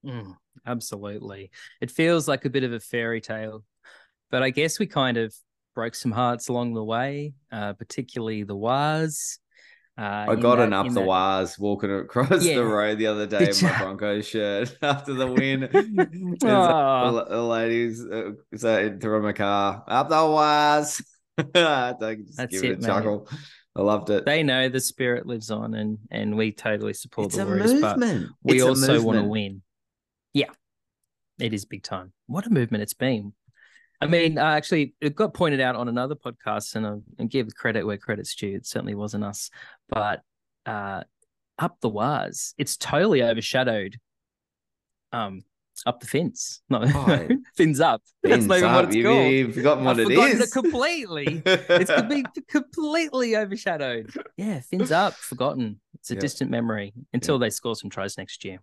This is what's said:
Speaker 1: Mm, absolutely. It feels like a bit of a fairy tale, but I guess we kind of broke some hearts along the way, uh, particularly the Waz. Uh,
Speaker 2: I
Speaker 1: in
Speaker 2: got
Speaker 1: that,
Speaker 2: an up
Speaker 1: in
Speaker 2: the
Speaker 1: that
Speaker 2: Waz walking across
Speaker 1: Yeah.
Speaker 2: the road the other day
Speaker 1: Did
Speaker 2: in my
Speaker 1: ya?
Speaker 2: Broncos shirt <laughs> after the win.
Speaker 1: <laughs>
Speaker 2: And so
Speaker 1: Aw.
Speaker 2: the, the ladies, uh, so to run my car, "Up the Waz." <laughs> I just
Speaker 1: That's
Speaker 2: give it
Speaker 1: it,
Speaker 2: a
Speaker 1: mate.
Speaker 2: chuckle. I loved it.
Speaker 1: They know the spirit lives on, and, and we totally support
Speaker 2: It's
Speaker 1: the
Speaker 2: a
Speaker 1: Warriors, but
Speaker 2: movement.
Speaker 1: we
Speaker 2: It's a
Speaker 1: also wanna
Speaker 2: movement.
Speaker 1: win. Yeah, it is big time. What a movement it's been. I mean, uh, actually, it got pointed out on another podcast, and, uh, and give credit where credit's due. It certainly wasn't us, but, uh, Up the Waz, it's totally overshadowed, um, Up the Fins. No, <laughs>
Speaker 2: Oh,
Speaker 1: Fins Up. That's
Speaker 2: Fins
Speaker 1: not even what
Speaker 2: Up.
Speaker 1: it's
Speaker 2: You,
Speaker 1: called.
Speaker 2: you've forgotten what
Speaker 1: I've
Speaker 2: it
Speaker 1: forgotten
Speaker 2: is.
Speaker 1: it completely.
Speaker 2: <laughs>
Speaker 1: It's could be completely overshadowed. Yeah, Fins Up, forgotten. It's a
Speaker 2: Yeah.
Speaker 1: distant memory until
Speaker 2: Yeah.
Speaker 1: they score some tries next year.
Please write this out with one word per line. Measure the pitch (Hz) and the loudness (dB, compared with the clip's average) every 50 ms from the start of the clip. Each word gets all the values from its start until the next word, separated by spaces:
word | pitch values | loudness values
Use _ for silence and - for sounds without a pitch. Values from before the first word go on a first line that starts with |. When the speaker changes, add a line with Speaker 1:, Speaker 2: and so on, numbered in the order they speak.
| - | -12
Speaker 1:
Mm, | - 127 120 107 95 92 _ _ _ _ _ _ | -10 -10 -10 -12 -14 -18 _ _ _ _ _ _
absolutely. | - 123 120 - - - 101 101 104 104 104 - 98 101 98 98 95 _ - - - - _ | -8 -8 -8 -8 -10 -12 -10 -10 -10 -12 -12 -12 -14 -14 -16 -18 -20 _ -20 -20 -20 -12 _
It | - 123 | -10 -10
feels | - - 160 165 170 165 147 156 | -2 0 2 4 4 2 2 0
like | 143 131 - | -2 -2 -2
a | - | -2
bit | 123 139 127 | -2 -2 -2
of | 123 117 | -2 -4
a | 113 | -6
fairy | - - - 120 117 113 113 113 | -10 -6 -6 -4 -4 -2 -4 -6
tale, | 110 - 110 110 110 110 110 110 113 _ _ _ _ - - - - _ _ _ _ _ | -6 -8 -10 -8 -8 -10 -12 -14 -20 _ _ _ _ -20 -20 -20 -20 _ _ _ _ _
but | - 123 131 | -2 0 0
I | 131 | 0
guess | 127 - 151 160 156 - | 2 0 0 0 0 -2
we | 214 - | -4 -2
kind | - 151 135 127 120 117 | 0 0 0 2 2 0
of | 113 110 - - _ _ _ _ _ _ _ | -2 -4 -6 -14 _ _ _ _ _ _ _
broke | - 113 117 - | -8 -8 -6 -8
some | - - 123 | -6 -6 -4
hearts | 110 113 127 120 120 120 - - | 0 0 0 0 0 -2 -4 -4
along | 123 120 120 120 117 | -2 -2 -2 -2 -4
the | 113 110 | -4 -4
way, | 107 113 117 123 139 143 143 147 151 139 _ _ _ | -2 -2 -2 -2 -2 -4 -6 -8 -10 -12 _ _ _
uh, | - 113 104 104 101 | -10 -8 -6 -8 -8
particularly | _ 113 _ - - 131 - - 123 113 110 110 107 104 | _ -12 _ -8 -10 -10 -8 -8 -6 -6 -4 -4 -6 -6
the | 98 101 | -6 -6
Waz. | 98 104 117 127 135 147 151 156 156 160 160 147 - - - - - _ _ _ _ _ - - _ _ _ _ - | -4 -2 0 0 0 0 0 0 0 -2 -4 -4 -6 -10 -10 -12 -12 _ _ _ _ _ -20 -20 _ _ _ _ -10
Uh, | |
Speaker 2:
I | 110 101 101 104 104 107 113 | -8 -6 -6 -4 -2 -2 -2
Speaker 1:
in | 110 | 2
Speaker 2:
got | 117 120 123 | 4 4 4
Speaker 1:
that, | 120 120 107 | 6 4 2
Speaker 2:
an | 101 | 2
up | 95 101 127 | 0 0 0
Speaker 1:
in | 120 | 0
Speaker 2:
the | 107 | 0
Speaker 1:
that | 95 92 | 2 2
Speaker 2:
Waz | 92 92 92 95 95 95 95 90 - - | 2 2 2 2 2 0 -2 -4 -6 -6
walking | 101 104 104 101 - 101 98 | -4 -4 -4 -2 -2 -4 -4
across | 98 - - - 120 127 135 190 175 143 | -4 -6 -4 0 0 2 2 2 2 2
Speaker 1:
Yeah. | 170 156 | 2 2
Speaker 2:
the | 127 120 | 2 2
road | 113 110 104 104 107 107 107 | 2 2 2 2 0 0 0
the | 110 110 | 0 0
other | 107 104 104 101 | 0 -2 -4 -2
day | 107 101 95 | 2 2 2
Speaker 1:
Did | - 101 - | 2 4 2
Speaker 2:
in | 185 | 2
my | 175 | 2
Speaker 1:
ya? | - 123 | 2 0
Speaker 2:
Broncos | 101 92 98 104 104 104 104 104 107 - | -4 -4 -6 -6 -4 -2 -2 -2 -4 -4
shirt | - 110 104 101 101 101 117 123 - - | -4 -4 -2 -2 -2 -2 -4 -4 -6 -6
<laughs> | |
after | - 147 143 139 135 139 139 | -2 -2 -2 -2 -2 -8 -4
the | 127 131 131 | -4 -2 0
win. | 127 127 135 135 135 135 131 | 0 0 0 0 0 -2 -4
Speaker 1:
<laughs> | 127 - | 2 2
Speaker 2:
And | 196 202 226 214 196 277 - 160 180 190 180 175 170 | 2 2 2 0 0 0 0 -2 -10 -8 -8 -6 0
so | 277 233 | 2 4
Speaker 1:
Aw. | 214 202 185 175 165 160 143 135 135 127 123 123 | 6 6 6 6 4 4 4 2 2 2 2 2
Speaker 2:
the, | 120 117 - | 0 0 -2
the | - 98 113 120 | -2 -4 -2 0
ladies, | 117 117 113 117 117 117 117 120 117 110 113 120 | 0 0 0 0 0 0 0 0 -2 -4 -8 -10
uh, | - 101 113 104 98 104 104 _ _ - 110 | -8 -8 -6 -6 -8 -10 -12 _ _ -14 -4
so | 117 113 110 101 98 107 98 95 | 0 2 2 4 2 0 -2 -4
to | - 113 | -4 0
run | 107 110 | 0 0
my | 104 104 101 | 0 0 -2
car, | - 104 98 101 101 101 101 95 107 - - | -2 0 0 2 2 2 0 -2 -4 -6 -2
"Up | 104 127 143 147 | 0 0 2 2
the | 160 | 4
Waz." | 156 160 156 151 156 151 151 151 151 151 147 147 151 151 - - - - _ _ _ | 4 4 4 4 4 4 4 6 4 6 4 4 4 2 0 -6 -8 -10 _ _ _
<laughs> | _ _ _ - | _ _ _ -6
I | 160 139 - 180 170 160 147 135 123 123 123 - 110 110 110 107 | -6 2 4 4 4 4 4 2 0 -2 -4 -4 -6 -6 -6 -8
just | 104 92 - - | -12 -16 -10 -8
Speaker 1:
That's | 127 113 | -8 -6
Speaker 2:
give | 95 95 92 | -4 -2 -2
it | 85 | -2
Speaker 1:
it, | 92 - | -2 -2
Speaker 2:
a | |
Speaker 1:
mate. | - - | 0 0
Speaker 2:
chuckle. | 98 101 107 107 104 101 - - - 151 - - - - _ _ _ | 0 2 2 0 -2 -4 -6 -10 -14 -14 -14 -18 -20 -20 _ _ _
I | - | 0
loved | 95 104 107 104 85 104 | 2 2 2 2 0 0
it. | 104 98 - | 0 0 2
Speaker 1:
They | - 147 160 160 | 2 2 2 2
know | 143 127 131 131 131 | 2 2 2 2 2
the | 127 131 | 0 0
spirit | 123 - - - 131 123 120 120 - - | -2 -4 -4 -2 0 0 0 -2 -2 -6
lives | 123 113 107 110 | -8 -8 -6 -6
on, | 107 107 110 113 110 | -6 -6 -4 -6 -4
and, | 110 107 107 107 107 107 - | -4 -4 -4 -4 -6 -10 -10
and | - 113 107 104 104 110 | -8 -6 -4 -2 0 0
we | 110 110 | 0 -2
totally | 104 - - 113 107 104 107 104 101 | -2 -4 -4 -4 -2 -2 -2 -6 -6
support | - - 123 - - 107 190 | -8 -12 -14 -6 -6 -4 -4
Speaker 2:
It's | - 180 | -2 -4
Speaker 1:
the | 196 | -2
Speaker 2:
a | |
Speaker 1:
Warriors, | 196 196 196 202 226 254 285 | 0 0 2 4 4 4 4
but | 302 320 - - | 4 2 2 2
Speaker 2:
movement. | 247 233 175 113 82 - - _ | 0 0 0 -2 -4 -6 -12 _
Speaker 1:
we | _ - 127 | _ 4 4
Speaker 2:
It's | 127 127 | 6 6
a | 127 | 6
Speaker 1:
also | 131 135 135 131 123 117 | 4 4 4 4 4 4
wanna | 117 113 110 110 | 4 4 2 2
Speaker 2:
movement. | 104 101 | 2 0
Speaker 1:
win. | 107 110 104 98 98 98 - _ _ _ _ _ _ _ _ _ _ _ _ _ _ | -2 -2 -4 -6 -8 -14 -18 _ _ _ _ _ _ _ _ _ _ _ _ _ _
Yeah, | 143 139 - - _ _ _ _ _ _ _ _ _ _ _ _ _ _ _ _ _ | -2 -2 -2 -4 _ _ _ _ _ _ _ _ _ _ _ _ _ _ _ _ _
it | 120 113 110 | -4 -4 -4
is | 101 98 | -4 -6
big | _ - 101 _ | _ -16 -16 _
time. | - 107 92 92 92 _ _ _ | -10 -10 -10 -10 -12 _ _ _
What | _ 120 175 202 233 | _ -6 -6 0 2
a | |
movement | 226 147 120 113 - 104 | 2 2 2 2 0 -4
it's | 104 107 - | -4 -6 -6
been. | _ 123 135 131 107 104 101 101 _ _ _ _ _ _ _ _ - _ _ _ _ | _ 0 0 0 0 -2 -8 -14 _ _ _ _ _ _ _ _ -20 _ _ _ _
I | - 147 | -2 2
mean, | 170 170 165 165 156 147 | 2 4 4 2 2 2
uh, | 139 | 2
actually, | 156 156 151 151 - 190 160 147 - - _ | 2 2 2 0 0 0 0 0 0 -4 _
it | - 147 143 | -4 -4 0
got | - 220 196 - | 0 -2 -2 0
pointed | - 180 160 147 135 | 0 0 2 2 2
out | 131 127 127 107 | 2 0 0 -2
on | 123 120 | -4 -4
another | 117 123 127 131 151 | -2 -2 -2 -4 -6
podcast, | 147 _ 127 120 _ _ - 107 104 107 - - | -8 _ -14 -14 _ _ -4 -4 -4 -4 -6 -6
and, | 113 110 | -6 -4
uh, | 107 104 104 107 - - _ | -4 -6 -8 -12 -18 -12 _
and | 117 113 | -8 -4
give | 107 139 120 110 - | -2 -2 -4 -4 -8
credit | - - 120 110 113 85 | -6 -4 -2 -2 -2 -2
where | 107 104 101 | -4 -6 -6
credit's | - - 110 104 - - - | -6 -6 -6 -6 -6 -10 -10
due. | - - 101 98 | -8 -8 -8 -8
It | 98 - - | -8 -10 -8
certainly | - 107 - - 104 | -8 -8 -6 -6 -8
wasn't | 101 104 104 - 104 104 | -6 -8 -6 -6 -6 -6
us, | 101 101 - - - _ - - - - _ _ _ | -6 -8 -10 -12 -14 _ -20 -20 -20 -20 _ _ _
but, | - 110 104 104 98 - _ _ _ _ _ _ _ _ _ | -4 -4 -2 -2 -4 -6 _ _ _ _ _ _ _ _ _
uh, | 107 113 104 101 98 98 92 - _ _ _ _ _ _ _ _ _ _ - | -8 -8 -6 -6 -8 -8 -10 -10 _ _ _ _ _ _ _ _ _ _ -4
Up | 151 175 - _ | -4 -4 -4 _
the | - 120 | -4 -4
Waz, | 107 104 107 135 151 139 50 50 - - - - - - | -2 0 -2 0 0 -2 -4 -6 -6 -10 -10 -10 -6 -6
it's | - - - | -6 -6 -4
totally | - - - - 143 180 220 185 135 120 | -8 -4 -2 2 2 4 4 4 4 4
overshadowed, | 117 113 110 113 - - 131 127 127 113 104 98 98 104 120 _ _ _ _ _ _ _ _ _ _ _ _ _ _ _ _ _ _ _ _ _ _ - | 4 2 0 -2 -2 0 0 2 2 0 -2 -4 -6 -10 -16 _ _ _ _ _ _ _ _ _ _ _ _ _ _ _ _ _ _ _ _ _ _ -6
um, | 120 113 101 95 92 - _ _ _ _ _ _ - - | -6 -6 -6 -8 -12 -18 _ _ _ _ _ _ -6 -4
Up | 117 120 - | -4 -4 -4
the | - - | -6 -4
Fins. | - 139 175 - - - - - - - _ _ | -2 -2 -2 -2 -4 -6 -10 -10 -10 -14 _ _
No, | 135 117 | -2 2
<laughs> | 110 135 139 | 2 2 2
Speaker 2:
Oh, | 143 135 190 160 127 82 - 254 277 254 - _ | 4 4 4 4 4 4 2 0 0 0 -8 _
Speaker 1:
Fins | - 180 160 151 131 | 4 4 4 6 4
Up. | 160 165 120 110 _ _ _ _ - | 4 4 4 0 _ _ _ _ 2
That's | - - | 4 6
Speaker 2:
Fins | - 110 98 | 6 6 6
Speaker 1:
not | 95 180 | 6 6
even | - 113 120 | 6 6 6
what | 131 131 | 6 6
Speaker 2:
Up. | - | 6
Speaker 1:
it's | 101 110 | 4 2
Speaker 2:
You, | 120 | 4
Speaker 1:
called. | - 131 135 131 131 | 6 6 6 6 6
Speaker 2:
you've | 131 135 131 117 110 | 6 4 4 2 0
forgotten | - 123 143 151 131 131 | 2 4 4 4 4 4
what | 127 | 2
Speaker 1:
I've | 127 117 | 4 4
Speaker 2:
it | 113 104 | 4 6
Speaker 1:
forgotten | 123 160 240 277 233 - | 8 6 8 6 6 4
Speaker 2:
is. | |
Speaker 1:
it | 247 - | 2 2
completely. | - 262 240 349 - 247 254 311 349 330 262 196 170 151 143 143 160 165 151 | 0 0 0 0 0 2 0 0 0 -2 -6 -6 -6 -4 -2 -2 -4 0 2
Speaker 2:
<laughs> | |
Speaker 1:
It's | 185 185 170 - - 175 175 185 190 | 4 2 2 4 4 4 4 6 4
could | 165 - - 220 | 4 2 2 2
be | 294 285 262 - - - 269 _ | 0 -2 -2 -4 -8 -12 -14 _
completely | - 302 277 - - - 311 302 302 330 330 302 - 262 247 233 220 214 | -2 -2 -2 -2 -6 -6 -4 -2 0 -2 -2 -2 -2 -2 0 0 0 0
overshadowed. | 214 196 196 220 - 202 175 156 143 131 120 117 110 - - - - - _ | 0 -2 -6 -6 -4 -4 -4 -2 -2 -4 -4 -6 -6 -10 -12 -14 -14 -14 _
Yeah, | - 185 214 202 143 | -8 -6 -4 -4 -6
Fins | 127 - - 185 226 247 | -6 -6 -2 -2 0 2
Up, | 151 170 196 196 - | 2 2 2 2 -2
forgotten. | - - - - 123 127 139 151 131 123 110 104 - _ _ _ | -6 -12 -12 -6 -4 -2 -2 -2 -2 -4 -6 -6 -10 _ _ _
It's | - _ - | -20 _ -8
a | 123 | -6
Speaker 2:
Yeah. | 98 | -4
Speaker 1:
distant | 98 - - - 135 - | -4 -6 -4 -4 -4 -4
memory | - 117 117 117 110 107 101 101 104 117 131 _ - | -2 -2 -2 -2 -4 -6 -6 -10 -14 -18 -20 _ -6
until | 123 - - 147 | -6 -2 0 0
Speaker 2:
Yeah. | 131 120 | 0 0
Speaker 1:
they | 110 | -2
score | - - _ 120 113 | -4 -4 _ -8 -8
some | - - 101 | -8 -10 -12
tries | - - 98 101 - - | -10 -8 -8 -8 -8 -10
next | 95 - - - - | -14 -16 -16 -14 -14
year. | 98 92 90 | -14 -14 -14